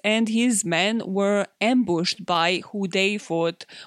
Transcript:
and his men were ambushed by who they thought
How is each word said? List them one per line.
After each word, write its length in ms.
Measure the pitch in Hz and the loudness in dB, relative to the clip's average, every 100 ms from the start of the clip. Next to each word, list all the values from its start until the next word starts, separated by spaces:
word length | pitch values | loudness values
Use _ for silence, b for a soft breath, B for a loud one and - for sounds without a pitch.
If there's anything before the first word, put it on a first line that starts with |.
and 240 | 208 220 220 | 0 0 2
his 360 | 220 247 214 | 2 2 2
men 380 | 190 165 196 226 | 0 0 2 0
were 440 | - 190 196 202 190 _ | -2 -2 0 0 -2 _
ambushed 640 | 214 254 202 170 175 - | 2 2 2 0 0 -4
by 380 | 180 175 170 180 - | -2 0 2 0 -4
who 160 | 208 196 | -6 -2
they 320 | 190 196 208 | 0 0 0
thought 480 | - 165 170 170 - B | -4 -2 -2 -4 -12 B